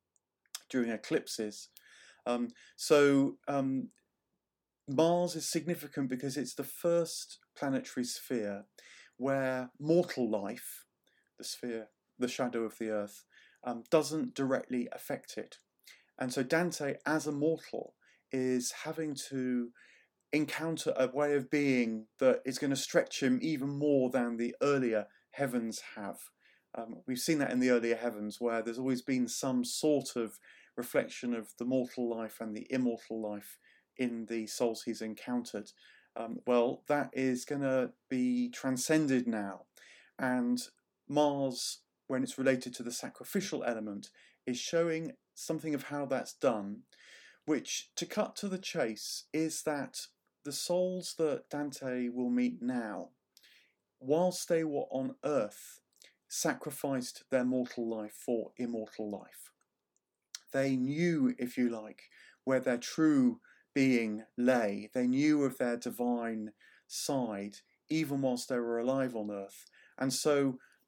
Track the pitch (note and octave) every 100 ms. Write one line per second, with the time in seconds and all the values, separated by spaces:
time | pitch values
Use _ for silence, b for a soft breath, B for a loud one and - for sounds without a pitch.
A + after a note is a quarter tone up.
0 | _ _ _ _ _ - - C3 A#2 A2
1 | - D#3 - - G#2+ - - B B B
2 | B B - A#2+ A#2 B B B - D3
3 | C#3+ C#3 C#3 - - C#3 C3+ C3 B2+ _
4 | _ _ _ _ _ _ _ _ - C3+
5 | E3 F3 F3 E3 - E3 D#3 E3 D3 D3
6 | C3 B2 C#3 C#3+ B2 - C#3+ - E3+ E3+
7 | E3 - - - _ - C#3 C3 B2+ C3
8 | B2 - - B2 G#2 G2+ - _ B B
9 | B B C3+ C3+ C3 B2+ B2+ - D3 E3+
10 | F3+ - A#2 G#2+ G2 B2 - - - _
11 | _ _ _ - - - B2 A2+ G#2+ _
12 | _ - B2 - B2+ A#2+ A2 - A2 G#2+
13 | G#2 - - b b b B2 A#2+ - D#3+
14 | C#3+ D#3 B2 C#3 C3+ C3 - B2+ A#2+ -
15 | - - - - - - _ _ B B
16 | B B B2+ C3+ B2+ D#3+ F3 E3 C#3+ -
17 | C#3+ D#3 D3+ C#3+ D#3 D#3+ - - - _
18 | b b b C3 B2+ B2+ B2 - D#3 D#3+
19 | D#3 C3+ - C3+ B2+ B2 A#2+ b b b
20 | b _ - D3+ D3 - D#3+ D#3 D#3 -
21 | B2+ C3 D3 C#3+ B2+ D3 C#3 B2+ A#2 A2
22 | - - C3 - C3 B2+ C#3+ C#3 - E3+
23 | - - C3 B2+ D#3+ C#3+ C#3 C#3+ D3 C#3
24 | B2+ B2+ A#2+ A#2 A#2+ - C#3+ C#3 A#2+ G#2+
25 | G2+ b b - C3+ A#2+ A2+ G#2+ - A2
26 | G2 - - _ b b b A#2 A2+ -
27 | - B2+ - D#3 C#3 B2+ B2+ A#2+ A#2 A2+
28 | A#2+ G#2 G#2 - A#2+ A#2 A2+ A#2 C3 B2
29 | - B2+ A#2 - C#3 B2 A#2+ - D#3 C#3+
30 | - B2 A2 - B B B - A#2+ C#3+
31 | A#2+ - A#2+ A#2 G#2 - B2 C3 B2 -
32 | A#2+ A2+ A2 - A2 G#2 - B2+ B2 A2+
33 | - A2+ G#2+ G#2 - - b b b -
34 | B2 A2+ A2 A2+ G#2+ - A#2+ A2+ A#2+ A2
35 | A2 G#2+ - B2 A#2 G#2 G#2 - b b
36 | b A#2+ A#2 A2 B2 A#2+ A#2 - - D3
37 | C#3+ C3+ C3 B2+ - C#3+ C#3 C3 B2 -
38 | - C3 B2+ B2 B2 - C3+ B2+ - D#3
39 | D3 C3 A#2+ A2 G2 F#2+ - - B B
40 | B B C3 B2+ A#2+ B2 - _ _ _
41 | - D3 D3 C#3 C3+ A#2+ - - _ _
42 | - C3 C3+ - C3+ C3 B2+ - A#2 -
43 | C#3+ - - G3 - C#3+ B2 A2+ G#2+ G2+
44 | - b b b - A#2+ - E3+ E3+ E3
45 | E3 - _ - - D#3+ D#3 C#3+ - C#3+
46 | C3+ B2+ - - C3+ G#2+ G2+ A2 - B
47 | B B B B - C#3+ - - - -
48 | E3+ G#3 - - G3+ F#2+ - E3+ A#2 G#2+
49 | - - - D#3 D#3+ - D#3+ C#3+ - -
50 | - _ _ _ C#3+ C#3 - F3+ F#3 F#3
51 | F3 - D#3 C3 - D3 D3 C#3 C3+ B2+
52 | B2 B2 B2 B2 B2 B2 B2 B2 A2 G2
53 | - _ _ _ b b b b _ -
54 | C3 D#3+ F3+ F3 - E3 D#3+ C#3+ - C3
55 | B2+ - C#3+ C#3 G#2+ - - - _ _
56 | b b - - E3 B2 D3+ C#3 C#3+ C3
57 | B2 - - C3 B2 B2+ B2 - A2+ A2
58 | G#2+ - - A#2 - - A#2+ A2+ G#2+ -
59 | G#2+ G2 - - - _ _ _ _ _
60 | _ _ _ - _ C#3 C#3 C3 C3 D3+
61 | F3 D#3+ B2+ B2 B2 - A#2+ A2+ G#2+ -
62 | - B B B C3+ C3 B2+ A#2+ - -
63 | D#3 C#3+ B2 A2 b b b C#3+ C3+ A#2+
64 | A2 G#2+ - - B2 B2 G#2+ G2+ G#2+ B2+
65 | B2 C3 D3+ D3 C3+ - B2 A#2+ B2 -
66 | B2 A#2+ A#2 A2 G#2+ - b b b -
67 | - C3+ A2+ G2 G2+ - _ _ - D#3+
68 | C#3+ C#3 C3+ B2 - B2 A#2 A#2 B2 C3+
69 | C3 A2+ G#2 G2+ G2 - - b b b
70 | C3+ C3 D#3 C#3+ C#3 B2 B B